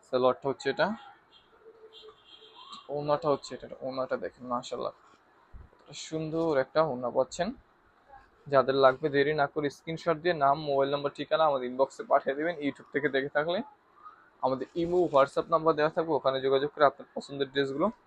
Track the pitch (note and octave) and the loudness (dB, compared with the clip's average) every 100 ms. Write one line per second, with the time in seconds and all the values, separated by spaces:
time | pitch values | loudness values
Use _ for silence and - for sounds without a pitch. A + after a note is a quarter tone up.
0 | _ B2+ B2+ B2 C#3 C3 C#3 C#3 F3 A3+ | _ 0 2 0 -6 -4 -4 0 -2 -2
1 | - - _ - _ _ - - A4 - | -14 -20 _ -20 _ _ -20 -20 -20 -20
2 | A4 - - - - - - - - C#3+ | -20 -20 -20 -20 -20 -20 -20 -18 -8 -6
3 | D3 D3 D3+ C#3 - B2+ - - C3+ C3 | 0 0 2 -2 -2 -14 -14 -10 -8 -6
4 | C3 B2 F2 - B2 A#2+ A#2+ B2 A2+ - | -4 -4 -6 -10 -6 -6 -6 -8 -8 -10
5 | - _ _ _ _ - - _ - D3+ | -20 _ _ _ _ -20 -20 _ -20 -16
6 | - D#3+ D#3+ D#3+ E3 C#3 C3 D3+ D#3+ B2 | -10 -8 -4 -2 0 0 0 0 0 -2
7 | B2 C3+ B2+ - F#3 C#4 _ _ _ _ | -2 0 -2 -2 -6 -6 _ _ _ _
8 | _ - - _ - C#3 B2+ C3+ C3 C3 | _ -20 -20 _ 2 2 4 6 4 4
9 | D3+ C#3 C#3 D#3 C#3+ D#3 D3 - - D#3+ | 0 2 2 2 0 0 -4 -6 -12 -6
10 | F3 D#3 E3 E3 C#3 D3 D3+ C#3 C#3 C#3+ | -2 0 0 2 2 2 0 0 2 0
11 | C#3+ C#3+ C#3+ D#3 D#3 C3+ B2 B2+ C3+ - | -4 -6 -4 2 2 2 -4 0 0 0
12 | A#2+ C3+ - C#3 E3 D#3+ C#3+ - - C#3+ | 0 2 2 -2 -4 -2 -4 -6 -8 -2
13 | C#3+ C3+ C#3 D3 D#3 F#3 C4 _ _ _ | 0 -2 -2 -2 -2 -4 -6 _ _ _
14 | - - _ _ C3 C3 - F3 E3+ F3 | -20 -20 _ _ -2 -2 -4 -4 0 2
15 | E3 C#3 C3+ - D#3 D#3+ D#3+ D3+ D3+ F3 | 4 4 4 0 0 2 2 2 2 0
16 | E3 C#3 C3+ C3+ C3+ C3+ D3 - C#3+ - | 0 0 0 0 2 2 0 2 2 2
17 | B2+ - - C#3+ C3+ C#3 C3+ C#3 G3 - | -14 -12 -10 -6 -4 -2 -2 0 -2 -2